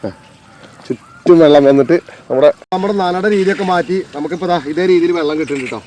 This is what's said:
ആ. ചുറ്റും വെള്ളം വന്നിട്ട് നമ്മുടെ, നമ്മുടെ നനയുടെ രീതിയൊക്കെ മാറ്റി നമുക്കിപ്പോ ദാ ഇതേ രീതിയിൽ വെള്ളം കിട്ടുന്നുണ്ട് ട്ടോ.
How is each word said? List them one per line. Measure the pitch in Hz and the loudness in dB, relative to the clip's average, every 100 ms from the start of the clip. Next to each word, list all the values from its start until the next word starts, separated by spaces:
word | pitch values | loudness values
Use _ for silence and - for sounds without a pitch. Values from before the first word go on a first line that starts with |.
| 104 | -12
ആ. | 90 - _ _ - - - - | -14 -20 _ _ -20 -20 -20 -12
ചുറ്റും | 123 _ - - 170 | -12 _ -8 2 6
വെള്ളം | 156 147 139 | 6 6 4
വന്നിട്ട് | 139 139 165 - - _ | 2 2 -2 -4 -20 _
നമ്മുടെ, | 127 147 - - | 2 2 0 -8
നമ്മുടെ | 185 202 202 | -6 -4 -2
നനയുടെ | 180 180 208 208 | -2 -2 -2 0
രീതിയൊക്കെ | 190 190 190 | 0 -2 -2
മാറ്റി | 180 170 185 - 143 | -2 -2 -6 -6 -10
നമുക്കിപ്പോ | 151 170 175 | -10 -8 -4
ദാ | 175 139 | -4 -4
ഇതേ | 156 185 | -4 0
രീതിയിൽ | 180 175 170 | 2 2 -2
വെള്ളം | 147 156 | -4 -4
കിട്ടുന്നുണ്ട് | 147 143 123 | -6 -6 -8
ട്ടോ. | 117 | -12